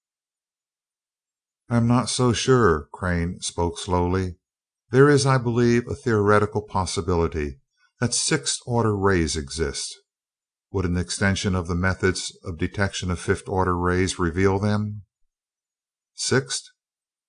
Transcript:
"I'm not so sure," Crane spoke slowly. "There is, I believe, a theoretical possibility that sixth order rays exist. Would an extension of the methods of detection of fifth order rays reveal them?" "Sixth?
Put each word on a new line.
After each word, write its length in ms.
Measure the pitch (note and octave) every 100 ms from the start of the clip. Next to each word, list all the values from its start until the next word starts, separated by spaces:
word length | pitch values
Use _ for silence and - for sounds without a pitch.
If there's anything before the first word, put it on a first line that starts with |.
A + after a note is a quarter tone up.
| _ _ _ _ _ _ _ _ _ _ _ _ _ _ _ _ -
"I'm 180 | A#2+ A#2
not 220 | B2 G#2+
so 240 | - B2+
sure," 560 | G#2 - B2+ G#2 D2+ -
Crane 480 | - F#2 F2 E2+ F2+
spoke 400 | - - E2+ -
slowly. 580 | - F2+ F2 F#2 F#2 F2 _ _ _ _ -
"There 200 | B2 C#3+
is, 160 | C#3+ C3+
I 120 | C3
believe, 500 | A#2 A#2 A#2+ A#2+ A#2+
a 80 | -
theoretical 680 | B2 G#2+ G2+ G#2 G#2 G#2+
possibility 1000 | - F#2+ F2+ - F2 F2 D#2+ D#2+ C#2+ C#2 _ _ _ -
that 140 | B2
sixth 460 | - - D#3 - - -
order 320 | A#2+ A2 G2+
rays 400 | G2 F#2 D#2 E2
exist. 580 | C2+ D#2+ D2 - - - _ _ _ _ _ _ _
Would 140 | G2 F2+
an 120 | F2
extension 560 | F2 - G2 F#2+ G#2
of 140 | F#2 E2
the 80 | F2
methods 600 | F#2+ F#2 F#2 - - -
of 140 | F#2+ D#2+
detection 540 | F2+ - G2 - F#2
of 80 | F2
fifth 280 | - G2 -
order 300 | F#2+ F#2 F2+
rays 400 | F2+ F2+ F#2 -
reveal 400 | F2 E2 G2 G2
them?" 460 | G#2 G#2 G#2+ G#2+ - _ _ _ _ _ _ _ _ _ _ -
"Sixth? 480 | - B2+ C3+ - - _ _ _ _ _